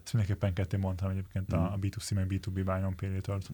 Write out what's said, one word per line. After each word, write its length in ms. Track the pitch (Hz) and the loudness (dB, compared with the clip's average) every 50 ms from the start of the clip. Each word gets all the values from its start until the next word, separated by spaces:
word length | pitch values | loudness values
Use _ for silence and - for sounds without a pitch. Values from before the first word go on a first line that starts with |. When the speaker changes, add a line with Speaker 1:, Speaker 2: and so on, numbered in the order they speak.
| - | -10
Speaker 1:
Ezt 100 | - - | -2 2
mindenképpen 400 | 113 101 90 98 - - 98 87 | 2 4 4 2 2 2 2 2
ketté 240 | - 95 - - 98 | 2 0 0 2 0
mondtam 320 | 95 95 92 90 98 95 | 0 0 0 0 -2 -2
egyébként 440 | 95 95 92 - - 95 92 - 104 | -2 -2 -4 -4 -4 -4 -2 0 2
a, 60 | 95 | 2
Speaker 2:
Mhm. 140 | 87 98 101 | 2 2 0
Speaker 1:
a 40 | 98 | 0
B 120 | 98 98 | -2 -2
two 120 | - 104 - | -2 -2 -4
C, 80 | - | -2
meg 160 | 104 98 92 92 | 0 0 2 2
B 120 | 95 92 | 0 -2
two 140 | - - 92 | -2 -2 -2
B 20 | |
buy 240 | 95 95 95 92 95 | -2 0 2 2 2
now, 120 | 95 95 | 0 0
pay 180 | 92 - 98 98 | -2 -2 -4 -2
later-t. 400 | 95 95 - - 101 98 90 - | -2 -2 -2 -2 -2 -4 -4 -6